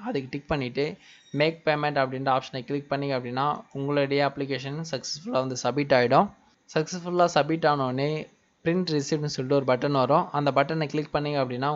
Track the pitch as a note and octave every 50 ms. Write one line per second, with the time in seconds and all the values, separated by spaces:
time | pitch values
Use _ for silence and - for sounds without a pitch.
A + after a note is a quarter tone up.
0 | G#3 A#3 B3 C#3+ C3 C3 - C#3+ C#3+ - D#3+ D3 C3 B2 B2 C3+ C#3+ D3+ F#3+ -
1 | - - - - _ _ - C#3+ D3 D#3+ E3 E3 - - D3+ D3 D3 D3 C#3+ C#3+
2 | C3+ C3 C3 C3 C3+ C3+ B2+ C3+ C3+ - - C3+ B2 - C#3+ C#3+ C#3 C#3+ C#3+ C#3
3 | C#3+ C#3 C3+ B2+ B2 A#2+ B2 B2+ C#3 D3 D3 - - - _ C#3 C#3 C#3 D3 D3
4 | C#3 C#3 C#3+ C#3+ C#3+ C#3 C#3+ C#3+ C#3 C#3 C#3+ - C3 C#3 C#3+ D#3 E3 D#3+ - B2+
5 | - - - D3 D#3+ A3 B3 C3 C3 C3 C3 A#2 - C3 B2 C#3 D3 C#3 C#3 B2+
6 | B2 A#2+ B2+ D3+ G3 G3+ - _ _ _ _ _ _ _ - D#3+ D#3 D#3+ F3+ F3+
7 | E3+ F3+ F3 F3 F3 E3+ E3+ D#3 C#3+ D3 D#3+ E3 E3 D#3 D3 C#3+ C3+ B2+ B2 C3
8 | C#3 D3 D#3 D#3 D#3+ - _ _ _ _ _ _ _ E3 E3+ F#3 F#3 E3+ D#3 D3
9 | C#3 - E3 D3+ D3 D3 C#3 - C3 C3 C#3+ C#3 C3+ C3 B2+ B2 A#2 D3 C#3+ C3+
10 | B2+ B2 C#3+ E3 F3+ - - D3 D3 C#3+ C3 C#3+ C#3+ C#3 D#3+ D#3+ D#3 C#3 - D3+
11 | D3+ C#3+ - D3+ D3 D3 D3 C#3+ C3+ B2 B2 B2 C3 C#3+ D3+